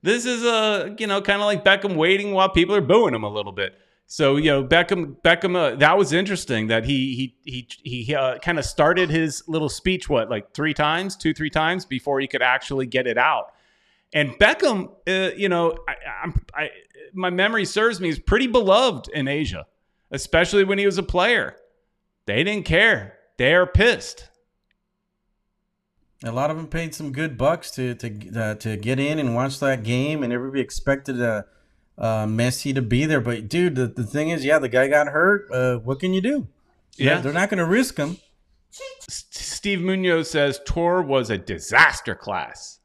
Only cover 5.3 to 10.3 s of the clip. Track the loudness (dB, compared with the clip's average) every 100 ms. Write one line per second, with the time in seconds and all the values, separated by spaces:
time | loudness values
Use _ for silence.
5.3 | 2 2 0 0 4 6 6 4 2 0
6.3 | -4 -2 -2 2 0 0 -2 -2 -4 -6
7.3 | _ -14 -14 -14 -16 -12 -10 -4 -2 -2
8.3 | -2 -2 -2 -4 2 2 4 2 0 -2
9.3 | -4 -6 -4 -4 -4 -2 -4 0 0 0